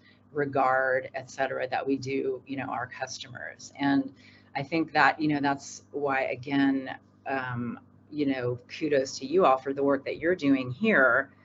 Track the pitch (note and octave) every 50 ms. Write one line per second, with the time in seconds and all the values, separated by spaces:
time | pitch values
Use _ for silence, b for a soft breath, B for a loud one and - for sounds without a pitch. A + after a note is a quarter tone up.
0 | b b b b b b - D3+ C#3+ C3+ B2+ C#3 C3 C3 C3 C3 C3 C3 B2+ C3
1 | B2+ - - C3 B2+ - - - C3+ C3 C3 C3 B2+ B2+ B2 - - C3+ C#3 C3+
2 | B2+ C3 C#3 C3+ C3 C3+ C3 B2+ - - C3+ C3 B2 - A2+ A#2 B2 A#2+ - -
3 | C3+ - - - - - A#2+ - D#2 D#2+ - - - - - - C#3+ C#3 C#3 C#3
4 | C3+ C3+ - B B B B B B B B C#3 C#3+ - F3 E3 D#3+ D#3 - D3+
5 | C#3 C3+ - - D#3 D3+ D3 C#3+ C#3 C#3 C#3 C#3 - - - - - _ - C#3+
6 | C#3+ C#3 C3+ C3+ C3+ - - C3 B2 C#3+ C#3 C#3 C#3 C#3 C3+ C3+ C3 C3 - -
7 | _ _ _ _ - C3 C3+ C3+ B2+ B2+ B2 A#2+ A#2+ A#2 - - - _ - -
8 | _ - - D3 D3 C#3 C3+ C3 B2 B2 B2+ B2 - - - - D#3+ D3 C#3+ C3+
9 | C3 C3+ - - C3+ C3 D3+ F#3 F3+ C#3 C3 C3 - C#3 C#3 C#3 C#3 C#3 C#3 C3+
10 | C3+ B2+ - - D3 E3+ F#3 F3+ C#3+ C#3 C#3 C3 B2+ B2+ B2+ F3 G#3 A3 G3+ C#3+
11 | C3 B2 A#2 C3 C3+ - b b